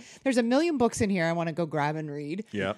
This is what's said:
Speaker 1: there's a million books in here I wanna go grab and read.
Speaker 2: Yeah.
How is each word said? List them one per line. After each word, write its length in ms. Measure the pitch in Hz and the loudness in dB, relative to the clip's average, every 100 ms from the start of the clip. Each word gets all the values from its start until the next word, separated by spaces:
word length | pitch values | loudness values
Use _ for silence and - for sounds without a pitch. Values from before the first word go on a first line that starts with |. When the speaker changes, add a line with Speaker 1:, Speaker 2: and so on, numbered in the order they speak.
| - - | -20 -6
Speaker 1:
there's 140 | 269 247 | -2 2
a 40 | |
million 360 | 233 262 339 285 | 4 4 2 2
books 220 | 240 - | 2 2
in 80 | 214 | 0
here 160 | 196 165 | 2 2
I 60 | |
wanna 200 | 170 165 | 0 -2
go 140 | 156 165 | -2 -2
grab 300 | 151 147 156 | 0 -2 -2
and 140 | 156 | -6
read. 340 | 143 147 175 - | -8 -6 -8 -6
Speaker 2:
Yeah. 220 | 104 95 | -2 -2